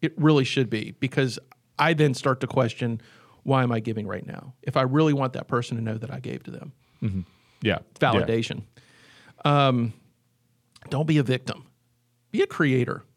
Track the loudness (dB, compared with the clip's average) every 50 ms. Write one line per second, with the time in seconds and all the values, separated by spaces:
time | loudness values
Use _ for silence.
0 | -2 -4 -2 2 4 6 6 6 4 2 0 0 0 0 -2 -4 -6 -6 -8 _
1 | -6 -2 0 0 0 0 -2 -6 _ _ -20 _ _ _ _ 0 2 2 4 4
2 | 4 2 2 0 0 0 0 0 -2 -4 0 0 0 0 0 -4 -4 -4 -4 -6
3 | -10 -14 -20 -20 -20 _ _ _ _ 0 2 2 2 2 0 -2 -2 -4 -6 -6
4 | -6 -8 -8 -10 -10 -12 -14 -14 -14 -16 -20 _ -10 -4 0 0 0 2 4 4
5 | 4 4 4 2 0 -2 -4 -6 -8 _ -2 -2 -2 -2 -6 -6 -4 -6 -6 -6
6 | -8 -10 -12 -10 -10 -10 -10 -10 -12 -14 -16 -16 -16 -18 -20 _ _ _ _ _
7 | -6 -4 -4 -4 -6 _ _ _ _ _ _ _ -2 0 0 0 -4 _ _ -2
8 | 0 2 2 2 0 0 -2 -2 -2 -4 -8 -12 -12 -16 _ -20 _ _ _ _
9 | -20 -20 -20 -20 -20 -20 -20 _ 0 2 4 4 4 4 4 2 0 -2 -4 -10
10 | _ _ _ _ _ _ _ _ _ _ _ _ _ _ _ -20 -12 -6 -4 -2
11 | 0 2 4 2 4 2 0 -2 -2 -6 -10 -10 -12 _ _ _ _ _ _ _
12 | _ _ _ _ _ _ -2 -2 -2 -2 0 0 2 2 4 2 2 0 -4 -10
13 | -10 _ _